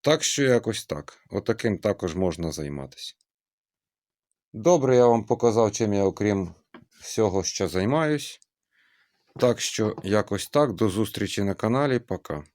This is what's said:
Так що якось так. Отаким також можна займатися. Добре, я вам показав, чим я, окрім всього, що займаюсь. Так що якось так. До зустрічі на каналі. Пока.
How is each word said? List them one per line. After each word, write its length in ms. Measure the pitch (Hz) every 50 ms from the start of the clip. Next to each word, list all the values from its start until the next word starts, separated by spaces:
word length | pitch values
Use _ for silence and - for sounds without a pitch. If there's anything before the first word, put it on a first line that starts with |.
Так 240 | - 143 156 151 -
що 180 | - - -
якось 440 | 139 131 123 117 - 117 107 - -
так. 320 | _ - 73 73 - - _ _ _
Отаким 480 | - 101 104 - 113 113 - 117 101 87
також 380 | - 107 98 - - 90 78
можна 360 | 87 95 90 80 80 85 80
займатися. 640 | 76 82 76 71 71 69 67 67 - - - - - _ _ _ _ _ _ _ _ _ _ _ _ _ _ _ _ _ _ _ _ _ _ _ _ _ _ _
Добре, 440 | - 107 104 - 180 156 131 131 127
я 100 | 123 123
вам 180 | 120 117 113 104
показав, 480 | - 120 - - 120 107 113 113 104
чим 220 | 101 - 113 107 101
я, 100 | 101 98
окрім 500 | 95 90 - 104 104 101 98 92 85 85 _ _ _ _ - _ _ _ _
всього, 440 | - - - - 110 101 90 98 90
що 240 | - - - 101 87
займаюсь. 720 | 80 92 95 107 139 160 160 151 151 143 147 - - - _ _ _ _ _ _ _ _ _ _ _ _ _ _ _ _ _ _ _ -
Так 200 | - 123 117 -
що 360 | - - - - 110 107 - -
якось 460 | - 98 104 107 98 - 104 98 - -
так. 240 | - 147 151 135
До 160 | 101 85 113 104
зустрічі 540 | 90 104 110 101 - - 101 98 - -
на 120 | 101 98 95
каналі. 440 | - - 110 120 131 143 143 127 120
Пока. 460 | 113 _ 95 87 _ - 78 76 73 _